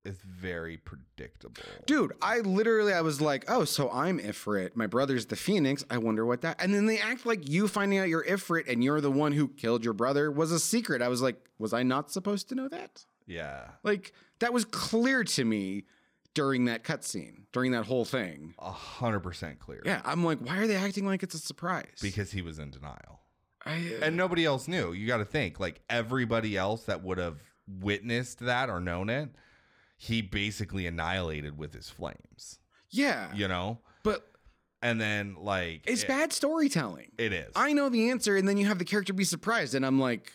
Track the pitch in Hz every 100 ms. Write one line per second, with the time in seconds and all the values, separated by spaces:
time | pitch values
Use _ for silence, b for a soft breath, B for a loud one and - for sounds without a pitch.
0 | 101 95 95 92 92 85 82 82 - 69
1 | 64 - 67 - 60 58 B B - 294
2 | 160 - 185 233 202 185 220 220 208 180
3 | 160 139 151 139 - 240 156 - 139 120
4 | 160 175 101 104 - 104 90 117 110 113
5 | 135 127 107 107 - 202 139 139 - 120
6 | 113 110 117 123 165 - 180 202 208 220
7 | 214 247 233 220 139 160 208 208 196 196
8 | 190 165 156 196 - 165 143 120 127 151
9 | 143 135 151 147 139 - 113 117 113 104
10 | 120 139 151 143 160 165 - 226 220 139
11 | 120 123 131 117 _ _ 107 117 127 131
12 | 147 - 190 202 - 254 269 330 - -
13 | - _ - 85 76 69 62 - - 202
14 | - b b b 233 240 214 - - 226
15 | 240 269 196 - 120 110 95 98 - b
16 | b b b - 139 131 123 113 - 156
17 | - 104 67 53 98 120 127 123 104 127
18 | 113 135 95 73 78 - 90 95 - -
19 | 120 104 90 85 85 71 - 69 - 175
20 | - 156 170 151 123 180 226 202 196 196
21 | 196 190 185 165 - 143 170 175 - -
22 | 101 95 98 101 85 78 73 67 71 -
23 | - - _ _ _ _ - 160 170 117
24 | 151 165 180 170 165 135 131 180 95 87
25 | 107 123 104 151 104 - 92 - _ 120
26 | 110 131 120 113 110 98 95 113 - 92
27 | 92 92 87 76 - _ - 95 98 101
28 | 110 117 123 - 120 123 131 92 90 87
29 | 98 123 147 - b b b b b b
30 | - 113 98 101 104 98 104 98 87 82
31 | 80 95 87 76 73 73 76 64 - -
32 | 82 - - - - - _ b b 196
33 | 277 151 92 104 98 90 92 117 b b
34 | 214 202 - _ - _ _ _ 120 113
35 | 107 104 101 90 98 95 87 82 - 233
36 | - 262 311 - 285 320 285 180 123 76
37 | 58 - 113 92 60 - 262 294 277 240
38 | 226 254 - 196 190 202 202 202 175 208
39 | 190 190 190 165 - 226 147 131 135 135
40 | 131 113 -